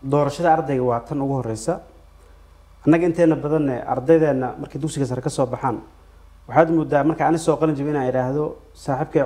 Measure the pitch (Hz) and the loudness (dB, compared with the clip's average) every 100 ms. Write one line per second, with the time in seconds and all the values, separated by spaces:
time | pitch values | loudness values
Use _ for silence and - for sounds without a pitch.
0 | 135 147 143 147 170 160 143 135 127 117 | -2 0 0 0 2 2 2 0 0 -2
1 | - 147 139 135 117 110 - 104 - - | -4 -4 -2 -2 -4 -4 -4 -6 -10 -20
2 | - - - - - - - - 147 165 | -20 -20 -20 -20 -20 -20 -20 -2 2 4
3 | 175 165 165 143 147 156 139 120 - 127 | 2 4 2 2 0 0 0 -4 -4 -4
4 | 131 165 156 131 127 - - 139 156 143 | 4 4 4 0 -2 -8 -10 -8 -6 -4
5 | 127 123 143 - 123 120 131 107 - - | -4 -2 -4 -2 -2 -2 -4 -4 -10 -20
6 | - - - - - 127 165 160 143 147 | -20 -20 -20 -20 0 2 4 2 2 2
7 | 143 160 147 165 160 147 160 139 147 147 | 2 2 0 2 0 2 0 0 -2 -2
8 | 127 127 127 143 151 - - - - 135 | 0 0 -2 -2 -4 -8 -20 -12 -6 -4
9 | 156 160 | -4 -4